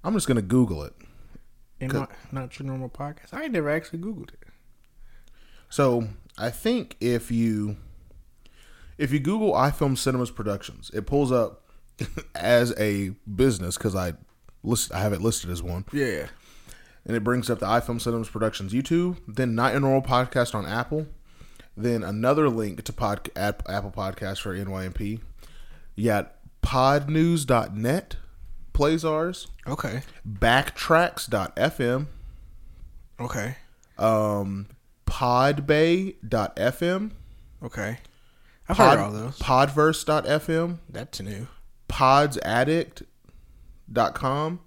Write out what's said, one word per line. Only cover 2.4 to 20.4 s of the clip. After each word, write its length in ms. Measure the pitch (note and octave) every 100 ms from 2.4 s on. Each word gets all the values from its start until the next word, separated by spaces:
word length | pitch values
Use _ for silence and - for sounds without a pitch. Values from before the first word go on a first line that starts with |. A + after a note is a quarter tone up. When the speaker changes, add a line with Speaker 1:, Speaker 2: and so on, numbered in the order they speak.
| B2+ -
Speaker 2:
Your 80 | C3+
Normal 240 | C3 B2+
Podcast? 420 | - C#3+ D3+ -
I 120 | -
ain't 80 | D#4
never 160 | G#3 D3
actually 300 | D#3 E3 E3
Googled 340 | F#3+ G3+ -
it. 100 | - - - - - _ - - - - - - - -
Speaker 1:
So, 380 | - C3+ A#2+ A2+ G#2 - -
I 140 | A2+
think 480 | - A3+ A#3+ - -
if 300 | A#2 A#2+ A#2
you, 480 | A#2 A2+ G#2+ G#2 G#2+ - - - - - - - - - - - -
if 140 | C#3+
you 80 | D3
Google 320 | C#3 G#3+ G#3+
iFilm 440 | - C#3 C#3+ C#3+ C3
Cinemas 360 | C3+ B2+ A#2+
Productions, 580 | - G#2 G2 - - -
it 140 | G#2+ G2
pulls 240 | C#3+ C3+
up 320 | B2 G#2+ - _ - - -
<laughs> 340 | - - -
as 400 | - F#2 A#2+ A#2+ -
a 340 | G#2+ G2+ G2 G2+ G#2+
business, 460 | F#2+ C3 G2 F2+ -
'cause 160 | A2
I 200 | F#2+ F2+ D#2 - _ - -
list-, 280 | - A#2 -
I 60 | -
have 140 | G#2
it 80 | F#2+
listed 300 | A2 A2 F2
as 120 | F2
one. 220 | F#2 F2 F#2+
Speaker 2:
Yeah. 340 | C#3+ C3 E2 C#2+ - - - - - - - -
Speaker 1:
And 100 | A#2
it 60 |
brings 260 | G#2+ B2 B2
up 120 | A2
the 60 | G2
iFilm 340 | A#2+ A#2 A#2
Cinemas 280 | A#2+ A#2 A2
Productions 440 | G#2 A2 - F#2+
YouTube, 460 | A#2 C3+ E3+ F3 F3+ -
then 260 | A2 B2+
Not 160 | A2+ B2+
Your 120 | C3
Normal 200 | C#3 C3+
Podcast 500 | C3+ B2+ B2+ C3